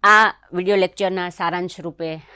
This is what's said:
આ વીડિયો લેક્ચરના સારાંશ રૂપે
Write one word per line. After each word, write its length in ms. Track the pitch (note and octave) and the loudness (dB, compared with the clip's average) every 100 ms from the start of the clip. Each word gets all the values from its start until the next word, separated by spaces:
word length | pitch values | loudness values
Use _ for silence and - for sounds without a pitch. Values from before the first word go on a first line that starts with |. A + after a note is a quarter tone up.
આ 320 | G3+ G#3+ A3 - _ | 6 6 4 -2 _
વીડિયો 240 | F3+ F#3 G3+ | -4 0 2
લેક્ચરના 520 | F#3 - F#3+ F#3 F3+ | 0 -2 -4 -2 -6
સારાંશ 520 | - E3+ F3+ F3+ - | -4 -4 -4 -6 -8
રૂપે 400 | E3+ D#3+ E3 D#3+ - | -12 -8 -10 -10 -14